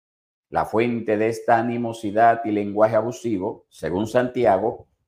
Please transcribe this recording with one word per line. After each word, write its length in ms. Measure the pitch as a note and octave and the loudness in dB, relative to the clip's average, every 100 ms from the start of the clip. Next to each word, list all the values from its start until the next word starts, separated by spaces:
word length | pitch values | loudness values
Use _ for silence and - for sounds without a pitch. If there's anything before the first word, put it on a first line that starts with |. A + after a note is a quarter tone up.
| _ _ _ _ - | _ _ _ _ -6
La 160 | E2 | -4
fuente 520 | D#2 G#2+ A#2+ A#2 G#2+ G#2 | -2 0 0 -2 -2 0
de 100 | A2 | 0
esta 320 | A2+ - A#2 | -2 2 2
animosidad 800 | A#2+ A#2+ A#2 A2+ G#2 G#2 A#2 A2+ | 2 -4 -6 -6 -4 4 4 4
y 60 | G#2+ | 0
lenguaje 440 | G#2 G2+ G2+ A2 | -2 -2 2 2
abusivo, 720 | A2 A2+ A#2+ A#2+ F#2+ G2+ - _ | 2 -2 -6 -4 -2 -4 -8 _
según 380 | - D#2+ F2+ A2 | -10 -4 -2 0
Santiago, 800 | B2+ B2+ C3+ A2+ F#2+ A2 - - _ | 0 0 2 2 4 0 -4 -16 _